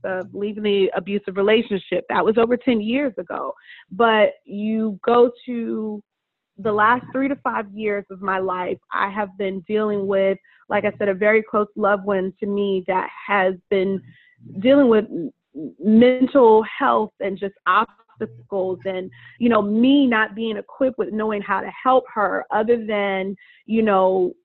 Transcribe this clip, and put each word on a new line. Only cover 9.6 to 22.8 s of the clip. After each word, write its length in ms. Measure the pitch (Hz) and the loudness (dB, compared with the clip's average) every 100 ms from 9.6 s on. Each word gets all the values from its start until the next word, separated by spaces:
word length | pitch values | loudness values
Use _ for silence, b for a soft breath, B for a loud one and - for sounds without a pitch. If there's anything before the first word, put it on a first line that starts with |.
| 170 | -4
dealing 400 | 214 214 202 196 | -2 -2 -4 -2
with, 300 | 196 196 196 b b b | 0 0 -2 b b b
like 160 | 202 | -4
I 80 | 208 - | -4 -4
said, 100 | 202 | -4
a 60 | |
very 280 | 185 208 220 | 0 2 2
close 260 | 214 214 208 214 | 0 -2 -2 -2
loved 280 | 202 202 | 0 0
one 300 | 196 190 185 - | -2 -2 -4 -6
to 60 | 202 | -6
me 380 | 202 202 190 180 | -2 -2 -2 -2
that 220 | 185 - - - | -4 -4 -10 -2
has 280 | 202 185 185 - | 0 0 -2 -2
been 320 | 196 190 196 - b b b - 160 | -2 0 -4 -8 b b b -16 -2
dealing 280 | 240 285 254 | 4 6 6
with 180 | 214 226 | 4 2
m-, 260 | 320 302 _ _ - - - | -8 -10 _ _ -14 -14 -4
mental 800 | 196 220 247 254 262 277 233 220 214 - | 4 6 6 4 2 6 6 6 2 -4
health 340 | 262 226 214 - | 0 0 -2 -6
and 180 | 196 190 | -8 -6
just 160 | 196 _ - | -10 _ -2
obstacles 1120 | 196 220 _ _ - 180 - - 196 190 180 | 0 -2 _ _ -12 -12 -12 -8 -6 -4 -6
and, 260 | 190 185 190 B B B | -8 -8 -10 B B B
you 100 | 233 | 2
know, 140 | 220 | 2
me 440 | 202 220 254 285 262 | 2 2 4 4 4
not 280 | 220 214 | 2 -2
being 240 | 202 226 208 | -4 -6 -6
equipped 400 | - - 262 240 | -10 -4 -4 -2
with 120 | 202 | -4
knowing 300 | 214 220 208 | -2 -4 -4
how 220 | 196 196 | -4 -4
to 80 | - - | -4 -4
help 220 | 254 262 254 | 2 2 2
her 320 | 220 190 190 - | -2 -2 -2 -4
other 340 | 214 220 240 | -2 0 0